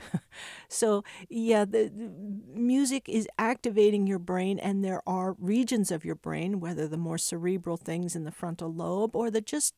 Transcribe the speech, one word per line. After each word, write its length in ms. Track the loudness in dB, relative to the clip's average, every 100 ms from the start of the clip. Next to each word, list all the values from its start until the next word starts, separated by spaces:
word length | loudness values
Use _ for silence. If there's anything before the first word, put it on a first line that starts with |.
| -6
<laughs> 80 | -6 -6 -16 -16 -16 -10
So, 340 | 0 2 2 0 -14 -8
yeah, 360 | -2 4 4
the, 240 | 6 4 2
the 180 | -2 -12 -12 -10 -10 -10 0
music 480 | 4 4 4 0 0
is 200 | -2 0 -2
activating 680 | 0 0 0 6 6 6 2
your 120 | 0
brain, 380 | -2 0 0 0
and 240 | 0 0
there 180 | 0 -2 -2
are 260 | -2 -2 -2
regions 520 | 0 2 2 2 2
of 140 | 0
your 100 | -4
brain, 460 | -6 -4 -4 -2 -2
whether 260 | -4 -4 -4
the 100 | -2
more 220 | -2 -2
cerebral 580 | -2 -2 -2 -2 -2 -6
things 380 | -4 -4 -2
in 80 | -4
the 60 | -8
frontal 420 | -8 -8 -6 -6
lobe 440 | -4 -2 0 0 0
or 140 | 0
the 100 | -2
just 340 | -2 -2 -2